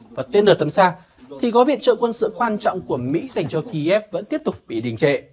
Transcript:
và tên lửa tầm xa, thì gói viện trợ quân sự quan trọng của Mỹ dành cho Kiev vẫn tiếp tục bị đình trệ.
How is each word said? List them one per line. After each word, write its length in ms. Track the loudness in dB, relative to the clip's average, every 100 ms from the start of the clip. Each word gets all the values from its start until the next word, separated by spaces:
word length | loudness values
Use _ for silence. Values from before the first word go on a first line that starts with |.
| -14
và 140 | -10 0
tên 140 | 4 4
lửa 80 |
tầm 160 | 4 2
xa, 240 | 4 4 2 _ _ -20 -4
thì 100 | 0
gói 140 | 4 4
viện 140 | 2
trợ 160 | 2 2
quân 140 | 0
sự 200 | -2 -4 -2
quan 200 | -4 -2
trọng 240 | -2 -4
của 160 | -4 -4
Mỹ 300 | -2 -4 -4
dành 160 | -6 -4
cho 140 | -4
Kiev 420 | -4 -4 0 0 -2
vẫn 140 | -10 -6
tiếp 160 | -6 -4
tục 100 | -6 -8
bị 140 | -6
đình 160 | -6 0
trệ. 240 | 0 0 -4